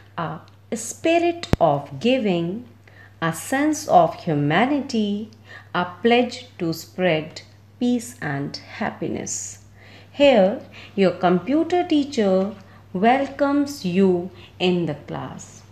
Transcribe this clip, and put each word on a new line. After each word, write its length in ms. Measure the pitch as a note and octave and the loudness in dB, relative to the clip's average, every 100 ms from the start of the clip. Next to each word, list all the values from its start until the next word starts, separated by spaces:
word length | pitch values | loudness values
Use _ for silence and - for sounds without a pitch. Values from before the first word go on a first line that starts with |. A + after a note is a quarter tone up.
| - - | -14 -8
a 240 | D#3+ D#3 - - - | -8 -8 -16 -20 -10
spirit 760 | A#3 - - E4 E4+ E4+ E4+ - - | -10 -8 -4 0 2 2 -2 -4 0
of 400 | D#3+ C#3+ - C3+ | 2 2 -4 -4
giving, 640 | A#3 C4 G#3+ E3+ E3+ G#3+ - - - - - - | 0 2 2 0 -2 -6 -12 -20 -20 -20 -20 -6
a 140 | E3 | -4
sense 520 | D#3+ - C4+ D4+ D4 - | -4 -4 -2 0 -2 4
of 280 | F3+ D#3+ | 4 4
humanity, 1160 | - - D3 D3 E3 B3+ C#4+ - A3+ G#3 G#3 A3 - - - - | 0 -4 0 2 2 2 0 -2 -4 -2 -4 -8 -16 -20 -20 -8
a 140 | F3 F3+ - | -6 -4 -2
pledge 460 | A#3 A#3+ A#3 - - - | 2 2 2 -6 -16 -6
to 160 | E3 | -4
spread 720 | E3 - - F3+ D#3 D#3+ - - - - - | -4 -8 -2 0 0 -2 -12 -20 -20 -20 -4
peace 380 | B3 B3 A3+ - | -2 -2 -4 -10
and 340 | D3 C#3 C#3+ - - - | -6 -6 -6 -10 -14 -8
happiness. 880 | G#3+ - E3 - - - - - - - - - - | -8 -6 -6 -6 -8 -10 -10 -16 -20 -20 -20 -20 -12
Here, 520 | - C#4+ A#3 F#3 C4+ - - - | 4 6 8 6 2 -8 -20 -8
your 160 | - F#3 | 0 2
computer 760 | F3+ F3+ F3+ - D4 E4 F4+ F4 | 2 2 2 2 0 2 0 2
teacher 680 | D4+ C#4 A#3+ G3+ F#3+ G3 A3 - - - | 0 0 0 2 2 0 -6 -18 -20 -10
welcomes 880 | F#3 A3 C4+ C#4 - C#4 C#4+ C#4+ - | 0 2 2 0 -2 0 2 0 -4
you 460 | F3+ F3+ F#3+ F3 F3+ - - - | -2 4 4 2 -2 -12 -18 -2
in 280 | F3+ F3+ D#3+ | 0 2 0
the 80 | |
class. 680 | C#3+ - D3+ C3 - - - - | -6 -8 -10 -10 -12 -18 -20 -20